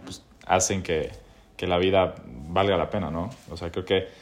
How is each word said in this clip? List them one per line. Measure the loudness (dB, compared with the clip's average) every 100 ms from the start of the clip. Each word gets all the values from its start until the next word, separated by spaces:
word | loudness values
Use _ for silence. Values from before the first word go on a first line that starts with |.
pues, | -10 -16 -18 -12 0
hacen | 2 2 -2
que, | 0 -2 -2 -8 -20 -20 -20 -6
que | 0
la | 2
vida | 4 4 4 0 -14
valga | -14 -4 0 2 2
la | 0
pena, | -2 -4
¿no? | -4 -6 -10 -14
O | -10
sea, | -8
creo | -6
que, | 0 2 0 -10